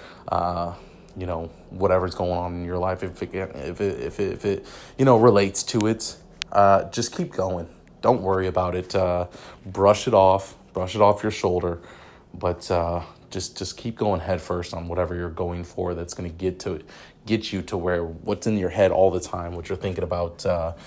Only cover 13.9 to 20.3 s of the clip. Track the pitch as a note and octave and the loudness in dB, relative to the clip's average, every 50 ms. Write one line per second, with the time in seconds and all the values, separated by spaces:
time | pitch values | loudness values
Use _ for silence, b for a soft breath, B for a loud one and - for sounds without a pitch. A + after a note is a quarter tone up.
13.9 | A2+ - A2 G#2 F#2+ E2 D#2+ G2+ F#2 E2+ - - F#2+ F2 E2+ - - E2+ E2+ E2+ | -4 -2 0 0 0 -2 -2 -2 -4 -4 -4 -6 -6 -6 -6 -6 -8 -8 -8 -6
14.9 | E2+ F#2 F2+ E2+ F2 F2 F2 E2+ E2 F2+ F#2 F2 F2 F2 F2 - - - F2+ F2 | -2 -2 -2 -2 -2 -6 -6 -6 -6 -6 -6 -4 -4 -6 -8 -10 -6 -6 -4 -4
15.9 | F2 E2 E2+ - - - F2+ E2+ E2 E2+ F#2 F#2 F2+ - - G2+ E2+ D2+ - B | -4 -6 -8 -10 -10 -10 -10 -10 -8 -4 -4 -4 -4 -4 -6 -6 -6 -8 -10 B
16.9 | B B B B B B - - A2+ G#2+ - - G2+ F#2+ F2 - G#2 F2+ E2+ F2+ | B B B B B B -4 -2 -2 -2 -2 -4 -6 -6 -6 -4 -6 -4 -2 0
17.9 | F2+ F2 E2+ E2 E2 D#2 - - G#2+ - - A2+ G#2+ G2+ F2+ F2 E2+ A2 G2 F#2 | 0 0 -2 -4 -8 -10 -4 -4 -4 -2 -2 -2 0 0 0 0 2 4 4 4
18.9 | E2 - F#2+ F#2+ F2 F2+ - - - F2 E2+ E2+ F2 E2+ E2 - - F2 - G2 | 6 6 4 4 4 0 -4 -4 -8 -8 -8 -8 -8 -10 -8 -8 -8 -6 -4 -6
19.9 | F2+ F#2 F2 E2 F2+ F2 F2 E2+ | -4 -4 -4 -4 -2 -4 -4 -4